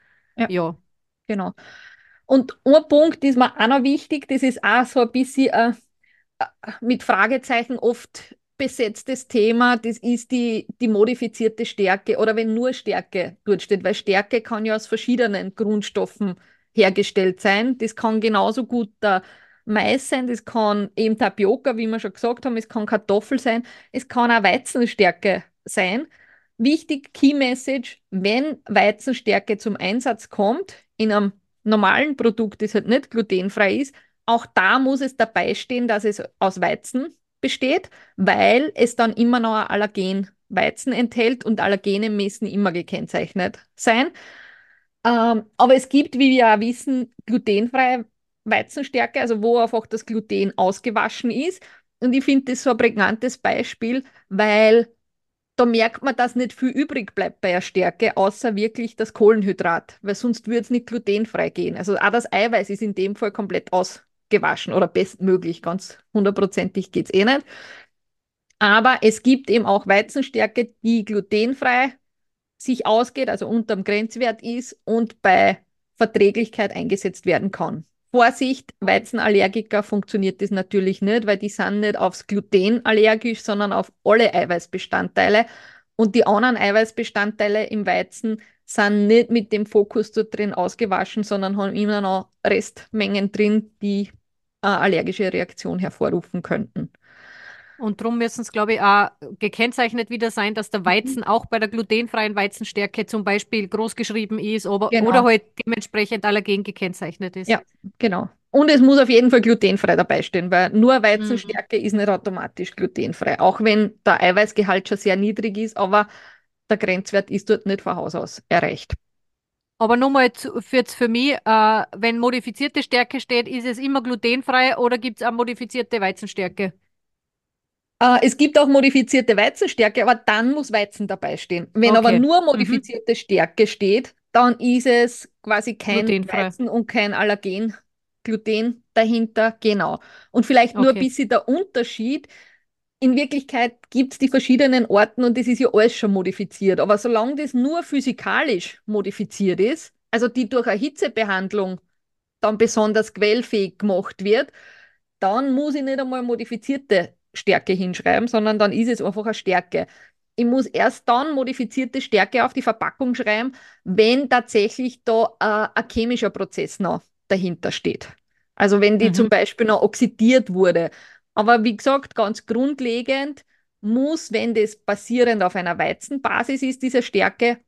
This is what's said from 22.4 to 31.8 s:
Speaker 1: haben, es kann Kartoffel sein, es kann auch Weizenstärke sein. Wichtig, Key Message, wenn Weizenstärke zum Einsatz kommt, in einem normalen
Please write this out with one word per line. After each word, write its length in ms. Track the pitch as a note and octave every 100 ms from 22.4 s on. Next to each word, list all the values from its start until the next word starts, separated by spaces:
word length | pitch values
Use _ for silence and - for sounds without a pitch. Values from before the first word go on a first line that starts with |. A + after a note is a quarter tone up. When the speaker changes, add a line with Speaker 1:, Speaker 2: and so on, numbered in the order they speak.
| C4+
Speaker 1:
haben, 100 | A3+
es 120 | A3
kann 180 | A3+ G#3+
Kartoffel 520 | G#3+ - G3+ G#3 C4
sein, 260 | B3 A#3 A#3+ - _
es 160 | B3+ -
kann 220 | B3 A#3+
auch 120 | A#3
Weizenstärke 1000 | G3 - - C4 A#3 - F#3 - G#3 F#3+ - _
sein. 440 | - - F#3 A3 D#4+ _ _ _ _ -
Wichtig, 580 | A#3 D#4+ - C#4+ -
Key 200 | - C#4
Message, 680 | D4 B3+ B3+ - C4+ B3 - -
wenn 480 | F#3 G3 A#3 D4+ C4+ -
Weizenstärke 920 | G3+ G3+ G#3+ - B3 - G3 - G#3
zum 180 | A3 G3
Einsatz 540 | F#3 A#3 A#3+ A3+ -
kommt, 440 | - G3+ D4 F#4+ - _ -
in 160 | A3
einem 200 | G#3 G3+ - _ _
normalen 540 | G#3+ G#3+